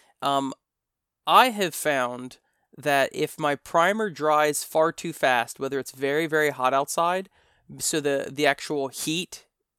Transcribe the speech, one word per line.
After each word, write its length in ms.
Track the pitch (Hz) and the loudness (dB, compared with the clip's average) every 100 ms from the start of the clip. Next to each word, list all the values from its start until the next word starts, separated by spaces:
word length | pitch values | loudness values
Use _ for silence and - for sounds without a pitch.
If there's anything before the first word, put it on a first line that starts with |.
| _ _ | _ _
Um, 320 | 139 139 135 - _ _ _ _ _ _ - | 0 0 -2 -8 _ _ _ _ _ _ 4
I 260 | 180 254 | 6 6
have 220 | 208 185 | 2 -4
found 640 | - 151 139 123 123 127 - _ _ _ - | -2 -2 0 -2 -6 -12 -16 _ _ _ -8
that 340 | 143 139 135 | 0 2 2
if 260 | - 151 - | -2 -6 -2
my 160 | 151 139 | -2 -2
primer 540 | - 170 170 214 214 | 0 2 4 2 -4
dries 520 | 139 151 151 151 143 | -2 2 4 2 0
far 300 | - 156 160 | -2 2 2
too 220 | - 170 | 0 -8
fast, 440 | - 135 123 117 - | 0 2 2 0 -6
whether 220 | 135 139 | -6 -6
it's 140 | 127 | -8
very, 340 | 131 139 147 165 | -4 -2 0 0
very 220 | 156 151 | 2 0
hot 240 | 127 127 | 2 2
outside, 560 | 135 147 - 170 185 190 _ _ _ - 139 | 2 0 0 0 0 -6 _ _ _ -20 -8
so 240 | - 165 | -4 -2
the, 260 | 143 139 - | 0 -2 -4
the 160 | 139 147 | 0 2
actual 440 | 143 - 151 135 | 0 -2 -4 -4
heat 560 | - - 160 180 - _ _ _ | -6 -4 -4 -6 -12 _ _ _